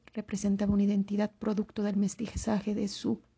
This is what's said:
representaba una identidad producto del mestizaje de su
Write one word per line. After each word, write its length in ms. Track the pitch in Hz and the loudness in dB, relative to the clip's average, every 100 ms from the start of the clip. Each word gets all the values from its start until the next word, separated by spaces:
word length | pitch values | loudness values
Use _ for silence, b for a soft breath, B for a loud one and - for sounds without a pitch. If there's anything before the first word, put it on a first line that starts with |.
| - | -12
representaba 580 | 220 214 196 202 196 202 | -10 -6 -2 0 2 2
una 120 | 202 | 4
identidad 500 | 202 202 196 202 214 - | 4 2 0 0 -2 -2
producto 460 | 220 208 208 - | -2 -2 -2 -2
del 140 | 208 202 | -2 2
mestizaje 760 | 202 - 214 - - 214 208 | 0 -2 -6 -4 0 0 0
de 140 | 202 202 | -2 -4
su 320 | - - 226 _ | -4 -2 -4 _